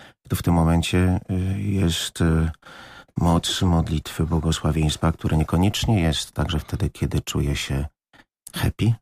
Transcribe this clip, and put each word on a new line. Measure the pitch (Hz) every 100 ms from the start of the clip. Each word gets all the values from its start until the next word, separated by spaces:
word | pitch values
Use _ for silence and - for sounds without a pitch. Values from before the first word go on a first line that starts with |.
| - _ -
To | 87
w |
tym | -
momencie, | 85 82 85 80 90 90 92 -
y, | 92 92 98
jest, | 101 98 85 82 - -
y, | 85 80 82 - - - - - - -
moc | 85 85 - -
modlitwy | 95 82 80 78 - - 80
błogosławieństwa, | 82 80 78 78 78 76 - 82
które | - - 78
niekoniecznie | 78 82 95 - - 107
jest | 82 76 -
także | - 71 78
wtedy, | - - 69
kiedy | - 69 -
czuję | - 78 71 69
się | - 69 73 - _ - _ _ -
happy, | - - - 104 113